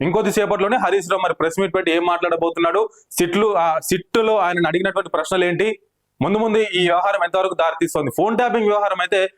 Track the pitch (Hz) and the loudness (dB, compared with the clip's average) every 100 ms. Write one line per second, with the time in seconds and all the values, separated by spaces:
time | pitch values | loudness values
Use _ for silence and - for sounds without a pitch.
0 | 147 190 202 196 202 202 196 247 190 196 | -2 0 0 0 0 0 0 0 0 0
1 | 170 196 180 165 160 175 196 185 180 165 | 0 -2 -2 0 -2 0 -2 0 0 0
2 | 175 170 175 165 170 165 170 185 220 - | 2 0 0 0 -2 0 0 2 -2 -6
3 | - - 175 190 214 190 165 160 - 185 | -12 -2 0 2 2 2 0 0 -2 -4
4 | - 233 220 214 175 175 165 175 190 190 | -2 0 2 2 2 0 0 0 -2 -2
5 | 180 160 160 185 180 175 214 208 _ _ | -4 -4 -2 0 0 0 -2 -4 _ _
6 | _ - 143 208 226 214 214 180 175 170 | _ -6 -2 0 0 0 0 0 2 2
7 | 196 202 175 190 190 170 160 160 165 165 | 2 0 0 0 -2 0 0 0 -2 -2
8 | 143 - 202 226 247 233 208 208 202 185 | -4 0 0 2 0 0 0 0 0 -2
9 | 180 196 190 | 0 0 0